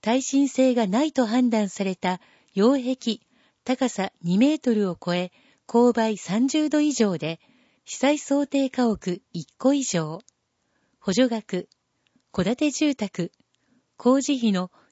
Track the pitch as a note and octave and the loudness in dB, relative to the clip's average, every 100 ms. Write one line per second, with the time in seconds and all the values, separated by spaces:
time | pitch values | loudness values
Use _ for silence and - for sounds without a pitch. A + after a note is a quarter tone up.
0 | G#3 B3 B3+ C4+ C#4 - C4 B3 G#3 G#3 | -2 -2 0 0 2 2 2 2 0 0
1 | D#4 C#4 A3+ A#3+ B3+ A3 G3+ - G3 F#3 | 0 0 0 2 2 2 -2 -2 -4 -4
2 | F#3 F3+ _ _ _ - G#3+ C#4 B3 C4 | -4 -4 _ _ _ 2 2 2 0 -4
3 | - G#3+ _ _ _ _ - B3+ B3+ - | -4 -6 _ _ _ _ -6 -2 -2 -2
4 | G3 - E3+ F#3 C4+ D#4 - A3 G3 E3+ | -6 -6 -2 2 2 2 0 0 0 -4
5 | - F3 F3+ _ _ _ - A#3 B3 A#3 | -4 -4 -4 _ _ _ -2 4 4 4
6 | A3 G#3+ - G3+ C4 D#4 D4+ D4+ D4+ C4 | 0 -2 -4 -2 0 0 0 0 0 2
7 | G#3+ E3+ D#3 E3 _ _ _ _ - - | 0 0 -6 -8 _ _ _ _ -18 -2
8 | C4 D4 - C#4 C#4+ C#4 C4+ - B3 G3+ | 0 0 0 -2 0 0 -2 0 0 0
9 | - F3+ _ F3 D#3 - C4 C#4+ B3+ F3 | -4 -8 _ -12 -12 -2 0 0 0 -4
10 | D#3 E3 - _ _ _ _ _ _ _ | -4 -8 -16 _ _ _ _ _ _ _
11 | - F#3+ B3+ A3+ - F#3 - _ _ _ | -4 0 0 0 -6 -8 -8 _ _ _
12 | _ _ _ - F3+ B3 D4+ - D4+ C#4 | _ _ _ -4 -2 0 -2 0 -2 -2
13 | G3+ - E3+ _ _ _ _ _ _ - | -6 -6 -8 _ _ _ _ _ _ -4
14 | A#3+ C4+ C4+ C#4 A3+ F#3 F#3 _ _ | 2 2 2 0 0 0 -4 _ _